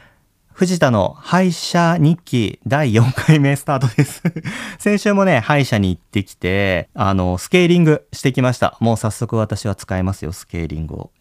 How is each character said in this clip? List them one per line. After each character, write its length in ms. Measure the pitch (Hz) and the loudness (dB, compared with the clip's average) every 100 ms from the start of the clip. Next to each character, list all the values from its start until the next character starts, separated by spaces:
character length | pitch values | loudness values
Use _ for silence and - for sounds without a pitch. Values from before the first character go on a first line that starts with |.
| _ _ _ _ _ | _ _ _ _ _
藤 260 | - 180 180 | -2 -2 2
田 100 | 147 | 2
の 280 | 110 92 - | 2 0 -4
歯 220 | - 196 | -2 0
医 100 | 185 | 2
者 460 | 170 - 175 170 170 | 0 -2 0 2 2
日 180 | 151 170 | 2 2
記 360 | - 123 104 - 110 | -2 -2 -2 -4 -4
第 280 | 139 143 | 0 2
四 180 | 110 117 | 4 2
回 280 | - - 156 | 2 2 4
目 180 | 139 139 | 4 0
ス 80 | - | -2
タ 100 | 135 | -2
ー 40 | |
ト 80 | 123 | -2
で 180 | - 139 | 0 -2
す。 180 | - 170 160 165 | -2 -8 -6 -10
<laughs> 280 | 220 - - | -12 -12 -6
先 200 | 208 202 | -2 0
週 140 | 214 | 2
も 120 | 202 190 | 2 4
ね、 160 | 135 | 2
歯 160 | 110 147 | 2 0
医 80 | 127 | 2
者 140 | 107 | 0
に 100 | 95 | 0
行 100 | 87 | -2
っ 20 | |
て 220 | _ 104 | _ -6
き 100 | 95 | -6
て、 540 | - 90 98 98 87 - | -6 -2 0 0 -2 -4
あ 200 | - 98 | -4 -2
の、 240 | 98 90 90 | 0 0 -2
ス 120 | - | 0
ケ 160 | 180 170 | 2 4
ー 20 | |
リ 100 | 175 | 4
ン 60 | |
グ 240 | 156 151 - | 4 2 -2
し 80 | - | -6
て 100 | 139 | -4
き 100 | 127 | 0
ま 120 | 127 | 0
し 60 | 120 | 0
た。 180 | - - | -2 0
も 140 | 117 | -2
う 40 | 110 | 0
早 140 | 110 | -2
速 240 | - 117 113 | -4 -4 -2
私 300 | 107 101 107 | -2 -4 -4
は 100 | 95 | -6
使 220 | - 92 | -4 -4
い 60 | |
ま 100 | 92 | -2
す 100 | 95 | -4
よ、 80 | 76 | -8
ス 160 | 95 - | -10 -10
ケ 160 | 90 | -8
ー 40 | 78 | -6
リ 120 | 78 | -6
ン 80 | 78 | -8
グ 80 | 78 | -10
を。 160 | - _ | -14 _